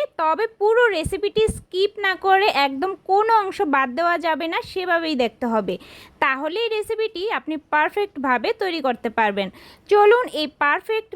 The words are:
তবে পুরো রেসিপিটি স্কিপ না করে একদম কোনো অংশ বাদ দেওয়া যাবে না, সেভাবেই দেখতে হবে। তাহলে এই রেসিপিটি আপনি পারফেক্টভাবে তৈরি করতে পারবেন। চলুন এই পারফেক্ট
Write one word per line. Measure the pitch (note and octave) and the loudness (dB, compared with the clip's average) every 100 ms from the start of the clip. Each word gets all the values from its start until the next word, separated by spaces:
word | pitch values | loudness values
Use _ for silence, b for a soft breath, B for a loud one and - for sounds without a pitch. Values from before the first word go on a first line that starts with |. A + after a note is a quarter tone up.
| C#5+ - | -2 -2
তবে | D#4+ D#4+ A4 - | 0 0 -2 0
পুরো | G#4 A4+ A#4+ F4 | 2 4 4 2
রেসিপিটি | D#4+ G4 G4+ G#4+ A4 - | -4 -4 -2 0 0 -2
স্কিপ | - F#4 G4+ - G4 | -8 -2 -2 0 -4
না | F4+ | -2
করে | F#4+ F#4+ G#4 C4+ C#4 | 2 4 4 2 0
একদম | C4+ F#4 F#4 - | -2 -4 -6 0
কোনো | G4 A4 A4 | 2 4 2
অংশ | F#4+ - D#4 | 2 -2 0
বাদ | C#4 C4 | 0 0
দেওয়া | B3 E4+ E4+ | 0 0 0
যাবে | E4 D#4 E4 | 0 -2 -2
না, | G4 A4+ | -6 -6
সেভাবেই | F#4+ F4+ E4 D#4+ C4+ | -6 -2 0 0 0
দেখতে | A#3 - A#3+ | -2 -2 -2
হবে। | A3+ F#3 F3+ B B B _ | -2 -2 -6 B B B _
তাহলে | D4 C4+ D#4 G4 | -2 0 -4 -4
এই | A#4 G#4+ | -2 -4
রেসিপিটি | G#4 A4 A4 F4 G#4 C#4+ | -4 -4 -4 -4 -6 -6
আপনি | D4+ D#4 - | -6 -10 -2
পারফেক্টভাবে | D4+ E4 G#4 G4+ C#4+ C4 B3 D#4+ - | 0 0 -2 -6 -4 -2 0 -2 -2
তৈরি | F#4+ E4 C4 | -4 -2 -2
করতে | A#3 A#3 A3 | -4 -4 0
পারবেন। | G#3+ G3+ F#3+ B B B - | 0 0 -6 B B B 2
চলুন | G#4 G#4 A#4+ B4 D4+ | 6 8 6 2 -4
এই | D4+ - | -6 -2
পারফেক্ট | C#4+ E4+ - A4 A4 | 0 0 -2 -6 -6